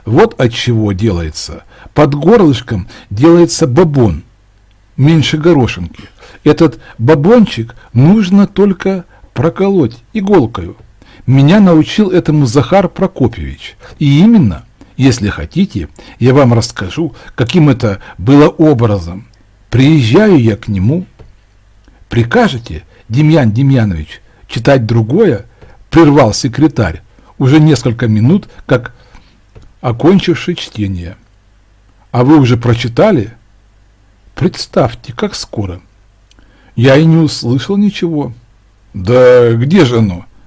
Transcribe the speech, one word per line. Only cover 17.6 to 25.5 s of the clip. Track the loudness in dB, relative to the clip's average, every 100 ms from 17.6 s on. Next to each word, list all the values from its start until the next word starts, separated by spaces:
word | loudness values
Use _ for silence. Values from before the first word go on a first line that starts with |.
| 2
это | 0 -4 -6 -12 -10
было | 0 4 2
образом. | 2 0 2 0 -2 -6 -14 -18 _ _ _ _
Приезжаю | 0 2 2 2 2 4 2
я | 2 -2
к | -6
нему". | -4 -2 -2 -6 _ -20 _ _ _ _ _ _ _ _
"Прикажете, | -4 -2 0 -2 -4 -12 -16 -16 _ _
Демьян | 0 2 2 0
Демьянович, | 0 0 0 0 -4 -10 -18 _ _ _
читать | -6 0 0 0
другое?" — | -2 0 0 0 0 -8